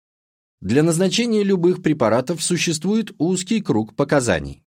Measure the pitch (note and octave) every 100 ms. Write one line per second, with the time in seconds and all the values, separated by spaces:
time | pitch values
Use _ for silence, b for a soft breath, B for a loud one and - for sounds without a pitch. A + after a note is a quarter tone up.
0 | _ _ _ _ _ _ F2+ B2+ D#3+ D#3+
1 | F#3+ F#3+ A#3+ G#3+ G3 F#3+ F3 F#3 E3 D3+
2 | A2 A2+ B2+ E3 - F3+ - D#3 F#3 A3
3 | A3 - D#3 F3+ - A3+ - A2+ A2 -
4 | C#3+ D3 A#2+ E2 C#2 C2+ _